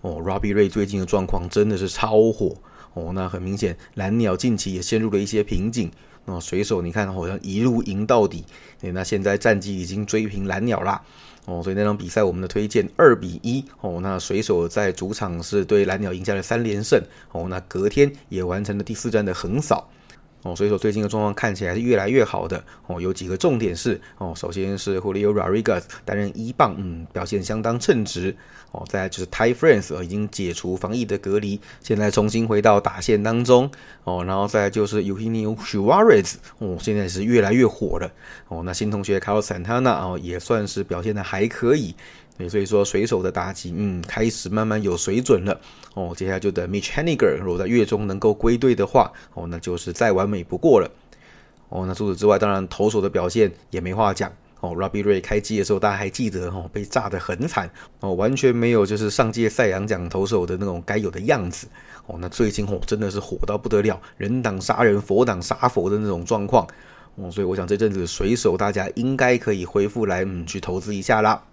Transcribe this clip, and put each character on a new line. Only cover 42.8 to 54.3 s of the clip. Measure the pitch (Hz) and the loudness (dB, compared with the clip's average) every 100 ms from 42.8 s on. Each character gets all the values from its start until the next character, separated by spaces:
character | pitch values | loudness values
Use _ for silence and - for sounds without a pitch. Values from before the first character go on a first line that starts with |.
水 | 98 98 110 | 2 0 0
手 | 98 | 0
的 | 92 | 0
打 | 92 90 | -4 -6
击， | - 90 | -8 -8
嗯， | 85 104 90 | -4 -4 -4
开 | 85 - 113 | -6 -2 -2
始 | - 90 | -2 -4
慢 | 107 110 | -2 0
慢 | 107 | 0
有 | 98 87 | 0 -2
水 | - 107 | 0 -2
准 | 131 104 | 4 2
了。 | 95 - - - - | 4 -4 -6 -20 -16
哦， | - 87 | -8 -8
接 | 85 | -6
下 | 95 | -4
来 | 95 | -2
就 | 101 | -2
等 | 90 87 | -2 -4
Mitch | 98 - | -4 -4
Haniger， | - 165 147 104 69 | -4 -2 2 2 2
如 | 92 | -2
果 | 87 | -2
在 | |
月 | 95 120 | 2 2
中 | 101 104 104 | 2 0 -2
能 | 95 | 0
够 | 110 | 2
归 | 104 113 120 | 2 2 4
队 | 131 | 2
的 | 113 | 2
话， | - 131 104 - - | 4 4 2 -2 -16
哦， | - 85 | -12 -8
那 | 85 | -8
就 | 92 87 | -6 -6
是 | - | -6
再 | 87 117 | 0 2
完 | 95 101 | 4 2
美 | 101 | -2
不 | 87 90 | -6 0
过 | 165 113 | 6 6
了。 | 85 - _ - - - - _ _ | 6 -6 _ -20 -20 -20 -20 _ _
哦， | 92 92 | -6 -6
那 | |
除 | 92 104 | -4 -4
此 | 90 | 2
之 | |
外， | 104 98 | 4 6
当 | 104 | 4
然 | 98 92 | 0 -2
投 | - 107 | 0 0
手 | 107 | 2
的 | 95 | 2
表 | 92 90 | 6 6
现 | 117 101 - _ | 6 2 0 _
也 | 92 | -6
没 | 87 | -4
话 | 98 104 | 2 2
讲。 | 95 101 | 2 -6